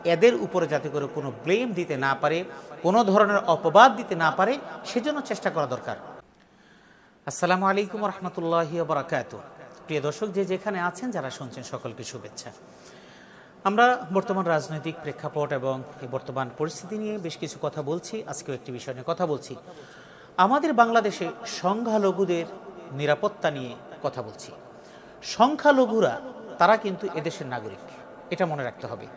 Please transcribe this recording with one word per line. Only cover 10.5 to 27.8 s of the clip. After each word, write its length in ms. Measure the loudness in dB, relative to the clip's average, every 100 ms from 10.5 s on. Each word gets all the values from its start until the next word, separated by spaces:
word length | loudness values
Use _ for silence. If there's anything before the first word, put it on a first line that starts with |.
| -2 -2 -2 -4
আছেন, 180 | -4 -6
যারা 180 | -4 -6
শুনছেন, 340 | -8 -12 -12
সকলকে 400 | -10 -8 -8 -10
শুভেচ্ছা। 460 | -12 -12 -14 -14 -14 -18 -20 -20 -20 -20 -20 -20 -20 -20 -20 -4
আমরা 220 | 0 6 6 6 2
বর্তমান 320 | -2 0 0 2
রাজনৈতিক 500 | 2 0 -6 -6 -8
প্রেক্ষাপট 460 | -10 -8 -6 -2 -2 0
এবং 160 | -2 -4 -6 -12
এই 80 | -8 -8
বর্তমান 320 | -6 -6 -6 -2
পরিস্থিতি 380 | -4 -4 -8 -6
নিয়ে 180 | -4 -6
বেশ 180 | -8 -8
কিছু 200 | -8 -6
কথা 200 | -6 -4
বলছি। 340 | -4 -4 -4 -10 -8
আজকেও 220 | -10 -8 -10
একটি 120 | -8 -10
বিষয় 160 | -10 -8
নিয়ে 140 | -6
কথা 140 | -2 0
বলছি। 280 | -2 -4 -14 -16 -20 -20 -20 -20 -20 -10 4
আমাদের 340 | 4 6 4
বাংলাদেশে 520 | 6 6 6 2 -2 -6 -6 -10 -2
সংখ্যালঘুদের 840 | 0 0 0 2 2 2 2 0 -2 -10 -16 -16 -12 -2
নিরাপত্তা 500 | 2 2 0 0 -2
নিয়ে 220 | -2 -8 -12 -16 -8
কথা 180 | -6 -6 -10
বলছি। 240 | -12 -16 -18 -20 -20 -20 -20 -20 -16 -12 2
সংখ্যালঘুরা 800 | 4 6 6 8 6 4 2 2 -8 -12 -14 4
তারা 160 | 6 6
কিন্তু 280 | 2 -4 -6 -4
এদেশের 280 | -6 -6 -6
নাগরিক, 360 | -6 -8 -12